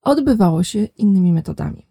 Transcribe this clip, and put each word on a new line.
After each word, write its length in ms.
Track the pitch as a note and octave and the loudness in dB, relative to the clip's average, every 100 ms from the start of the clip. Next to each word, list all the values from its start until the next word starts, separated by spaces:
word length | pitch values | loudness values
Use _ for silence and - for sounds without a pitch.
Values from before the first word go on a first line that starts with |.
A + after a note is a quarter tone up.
odbywało 600 | - C#4+ C#4 A3+ F3+ D#3+ | 0 0 0 2 2 2
się 220 | F3 G#3+ | -2 -4
innymi 480 | G#3+ - G#3 F#3+ F3 | -6 -2 0 2 2
metodami. 540 | E3 - - - - _ | 0 -4 -10 -10 -10 _